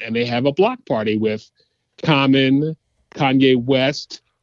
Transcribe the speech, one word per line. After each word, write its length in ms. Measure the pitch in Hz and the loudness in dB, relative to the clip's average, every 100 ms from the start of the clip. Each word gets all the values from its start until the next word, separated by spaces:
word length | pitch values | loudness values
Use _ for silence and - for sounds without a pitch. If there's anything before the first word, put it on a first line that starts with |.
| 113 | -6
and 100 | 117 | -4
they 100 | 120 | -2
have 200 | 143 143 | -2 -2
a 80 | |
block 320 | 143 208 254 - | 0 0 -2 -6
party 320 | 120 107 107 | -4 -2 -2
with 320 | 110 107 - _ _ _ _ _ | -2 -4 -10 _ _ _ _ _
Common, 760 | - 143 135 135 135 139 156 160 _ _ _ | -2 2 2 2 2 0 -2 -6 _ _ _
Kanye 480 | - 139 131 135 127 | -4 0 2 4 2
West, 600 | 120 131 131 147 - - _ _ | 2 0 0 -4 -10 -20 _ _